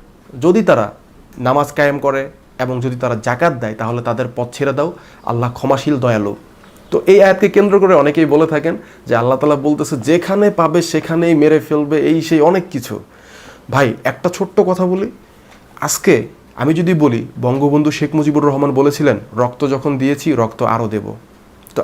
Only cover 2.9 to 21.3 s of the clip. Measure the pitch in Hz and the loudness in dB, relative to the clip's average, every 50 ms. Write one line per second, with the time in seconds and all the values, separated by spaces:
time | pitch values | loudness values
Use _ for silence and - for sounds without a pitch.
2.9 | 123 123 127 123 117 110 107 123 120 123 170 170 147 120 120 110 107 110 113 110 | -6 -4 -4 -4 -4 -2 -2 -4 -2 0 0 -2 -2 -2 -6 -8 -6 -6 -6 -6
3.9 | 120 123 120 123 117 113 127 120 123 - 123 120 - - 143 139 131 135 147 170 | -6 -4 -4 -4 -4 -4 -4 -6 -6 -8 -8 -8 -6 -6 -4 -4 -2 -2 -2 -4
4.9 | 175 - - - - - - - 117 117 123 123 123 - - 131 135 131 - 147 | -6 -10 -18 -20 -20 -12 -8 -6 -4 -2 -2 -4 -4 -4 0 0 0 0 0 -2
5.9 | 147 131 123 123 113 107 104 101 101 - - - - - - - - - - - | -2 0 0 0 0 0 -2 -4 -6 -10 -14 -20 -20 -20 -20 -20 -20 -20 -10 -4
6.9 | - - - - 190 202 196 190 185 190 214 190 - 202 202 208 190 202 196 185 | -4 0 4 6 6 8 8 6 4 4 2 2 2 2 2 4 4 4 4 4
7.9 | 185 151 139 147 147 165 160 147 147 151 160 160 160 147 139 165 175 - - - | 4 4 4 4 2 2 2 2 4 2 2 2 0 -2 -2 -2 -4 -6 -8 -16
8.9 | - - - 123 117 117 117 123 131 131 143 151 147 139 135 147 151 147 151 - | -20 -14 -6 -2 -2 0 2 0 0 0 0 0 0 0 0 -2 -2 -2 -2 -4
9.9 | 147 131 104 131 165 175 170 175 196 202 208 208 202 - 165 160 156 175 170 170 | -6 -4 0 0 0 0 0 0 0 2 2 2 2 2 0 2 2 0 0 0
10.9 | - 156 151 - 165 165 170 170 165 151 147 151 156 156 151 - 156 151 147 143 | -2 -4 -2 -2 -2 0 2 2 4 4 4 4 4 2 0 0 -2 -2 -2 0
11.9 | 156 151 139 147 156 165 160 - 165 156 147 165 180 190 180 - - 139 - - | 0 0 2 2 0 0 0 0 2 2 4 4 2 0 -2 -4 -8 -10 -8 -8
12.9 | 107 - - - - - - - - - - - - - - - 117 135 139 117 | -12 -12 -14 -16 -20 -20 -20 -20 -20 -20 -20 -20 -20 -20 -10 -4 0 0 2 0
13.9 | - - - 123 - - - 180 175 - 196 185 - - 190 180 185 180 185 180 | 0 -2 -4 -6 -4 -4 -4 -4 -4 -4 -6 -2 0 0 2 2 2 0 0 -2
14.9 | 185 190 202 240 - - - - - - - - - - - - - - - 143 | -2 -2 -4 -6 -10 -12 -20 -20 -20 -20 -20 -20 -20 -20 -20 -20 -14 -8 -6 -6
15.9 | - - - 208 160 113 107 - - - - - - - 120 143 160 165 175 170 | -6 -2 2 2 2 2 0 -4 -12 -20 -20 -18 -10 -4 -2 0 0 0 0 0
16.9 | 185 156 151 147 120 113 110 - - - 120 123 127 139 143 143 143 147 151 151 | 2 2 2 2 0 0 -4 -8 -8 -4 -2 -2 0 0 0 2 2 2 2 0
17.9 | 147 - 151 147 147 156 147 147 143 151 143 147 135 135 143 139 135 131 143 147 | -2 -2 -4 -4 -2 -2 0 0 0 0 2 0 2 2 0 0 2 2 2 2
18.9 | 143 - 156 139 113 101 - - - 110 123 120 123 - 151 135 135 127 131 151 | 0 0 0 0 0 0 -4 -8 -4 -2 -2 -2 -2 -4 -4 -2 -2 -2 -2 -2
19.9 | 143 131 131 139 143 139 - 165 147 117 113 110 - - 123 110 110 113 117 107 | -2 -2 0 -2 -2 -2 -2 -2 0 0 0 -2 -2 -2 -2 -2 -2 -2 -2 -4
20.9 | 104 104 101 104 107 113 - - | -4 -6 -6 -8 -12 -14 -16 -20